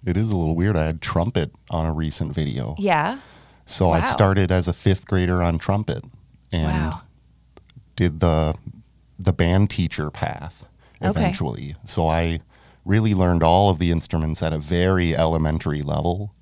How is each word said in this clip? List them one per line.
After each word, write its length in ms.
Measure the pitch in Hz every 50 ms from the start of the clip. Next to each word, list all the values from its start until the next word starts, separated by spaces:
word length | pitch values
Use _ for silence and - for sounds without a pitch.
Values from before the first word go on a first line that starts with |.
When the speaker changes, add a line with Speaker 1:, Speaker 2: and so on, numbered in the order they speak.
| -
Speaker 1:
It 100 | 92 87
is 140 | 95 110 113
a 60 | 104
little 180 | 92 85 78 80
weird. 220 | 82 90 101 104
I 80 | 82 78
had 160 | 78 80 80 -
trumpet 480 | - - 82 85 110 123 90 80 71 - - _ -
on 160 | - 85 80
a 80 | 80 80
recent 400 | 76 80 78 73 - 85 78 -
video. 440 | - 78 71 57 64 62 55 73 -
Speaker 2:
Yeah. 400 | 196 202 175 151 147 185 254 277 - - - - - - - _ _
Speaker 1:
So 240 | - - - 92 87
I 80 | 85 82
Speaker 2:
Wow. 140 | - 262 -
Speaker 1:
started 400 | - 107 98 95 98 95 85 92
as 160 | 92 87 90
a 40 | 85
fifth 320 | - - 101 95 92 -
grader 360 | - - 92 90 87 90 90 87
on 160 | 87 85 80
trumpet 460 | - - 98 104 107 - 73 - - - - - - _ _ - _ _ -
and 120 | 85 80 78
Speaker 2:
Wow. 320 | 76 78 78 80 78 82 - - _ _ _ _ _ _ _ _ _ - _ _ _ - - _ _
Speaker 1:
did 240 | - - 87 76 80
the, 340 | 87 85 78 80 80 78 78 - - - - - - _ _ _ _ _ _ -
the 140 | 92 - -
band 360 | - 87 85 90 92 101 104
teacher 400 | - - 90 76 - - 78 73 -
path 520 | - - 76 - - - 92 - _ - - _ _ _ _ _ - -
Speaker 2:
Okay. 80 | 190
Speaker 1:
eventually. 640 | 196 - - 180 185 190 - 71 57 - - 71 73 - -
So 220 | - - - 82
I 320 | 80 80 82 85 82 82 82 - _ _ - _ - _ _ _
really 300 | - 98 110 110 110 104
learned 280 | 92 92 87 87 85 80
all 260 | 82 85 92 101 101
of 120 | 92 78
the 100 | 90 85
instruments 520 | 85 82 80 - - 80 78 78 78 - 85
at 80 | 82 80
a 60 | 78
very 580 | 73 76 90 87 90 92 95 92 90 82 78
elementary 680 | - 82 80 82 82 78 78 80 80 - 80 73 73 73
level. 500 | 71 76 73 76 85 87 90 101 101 _ _